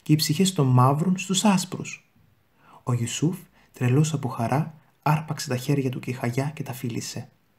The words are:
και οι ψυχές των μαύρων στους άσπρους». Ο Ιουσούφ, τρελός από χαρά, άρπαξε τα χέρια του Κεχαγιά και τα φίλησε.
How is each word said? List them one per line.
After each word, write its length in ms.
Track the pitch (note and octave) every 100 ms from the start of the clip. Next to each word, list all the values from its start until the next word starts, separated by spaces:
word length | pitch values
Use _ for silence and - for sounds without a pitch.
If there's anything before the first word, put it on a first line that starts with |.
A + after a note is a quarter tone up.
και 100 | -
οι 20 | D#3
ψυχές 380 | - D3+ F#3+
των 140 | F#3 C3+
μαύρων 500 | B2+ B2+ D3 F3+ F#3
στους 260 | - F#3+
άσπρους». 680 | G#3+ F#3 - - - - _ _ _ _ _ _ _ -
Ο 100 | -
Ιουσούφ, 440 | A#2+ A#2 - D#3 F#3 - _ _
τρελός 400 | - B2 C3 D#3
από 140 | D#3 B2+
χαρά, 460 | B2 A2+ C3+ D#3 - _ _
άρπαξε 480 | - D3+ - D3+ -
τα 60 | B2+
χέρια 340 | - C#3+ C3
του 100 | B2+
Κεχαγιά 520 | - B2 A#2+ B2 C#3 D3+
και 80 |
τα 100 | B2+
φίλησε. 560 | - A#2+ A#2 - A#2+ - _ _